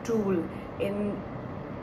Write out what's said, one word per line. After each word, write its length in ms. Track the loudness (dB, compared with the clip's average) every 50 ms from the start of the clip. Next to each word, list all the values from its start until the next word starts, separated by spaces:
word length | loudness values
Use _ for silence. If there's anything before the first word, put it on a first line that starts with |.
| 2
tool 440 | 2 4 4 6 6 4 4 2 0 -4 -6 -8 -8 -2 -2
in 400 | 0 0 2 2 2 0 0 -2 -4 -6 -6 -6 -6 -6 -6 -6 -6 -6 -6 -6